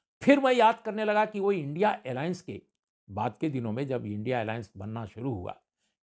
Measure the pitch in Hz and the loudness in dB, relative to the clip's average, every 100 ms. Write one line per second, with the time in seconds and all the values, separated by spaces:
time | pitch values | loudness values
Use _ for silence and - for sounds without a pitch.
0 | _ _ - 285 269 254 220 233 220 214 | _ _ 6 6 6 6 6 4 -4 -4
1 | 214 208 214 208 196 196 139 156 214 - | 0 2 0 0 0 0 -2 0 0 0
2 | 131 127 165 180 - 101 - _ _ _ | -6 -4 -4 -6 -10 -14 -14 _ _ _
3 | - 101 117 - 160 135 117 113 139 123 | -12 -6 -6 -4 -4 -4 -4 -4 -4 -4
4 | 110 104 113 127 110 117 110 - 104 113 | -4 -6 -2 -2 -2 -6 -8 -12 -10 -8
5 | 107 110 131 101 90 - _ _ _ _ | -10 -8 -6 -6 -8 -14 _ _ _ _